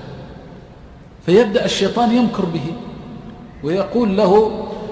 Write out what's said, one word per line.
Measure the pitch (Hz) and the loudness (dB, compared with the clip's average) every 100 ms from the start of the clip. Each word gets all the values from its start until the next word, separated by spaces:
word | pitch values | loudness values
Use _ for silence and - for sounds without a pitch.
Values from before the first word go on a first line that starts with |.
| - - - - - - - - - - - - - | -16 -16 -16 -18 -18 -20 -20 -20 -20 -20 -20 -8 4
فيبدأ | 196 220 226 | 4 4 2
الشيطان | 214 - 196 226 233 | 0 0 -2 0 2
يمكر | 240 214 202 | 2 2 0
به | 175 160 151 - - - - - - - - - | -4 -4 -6 -8 -12 -14 -16 -16 -16 -18 -20 -10
ويقول | 143 190 196 233 220 190 | -4 -2 0 0 2 4
له، | 190 208 214 - - - - | 6 6 6 0 -6 -8 -10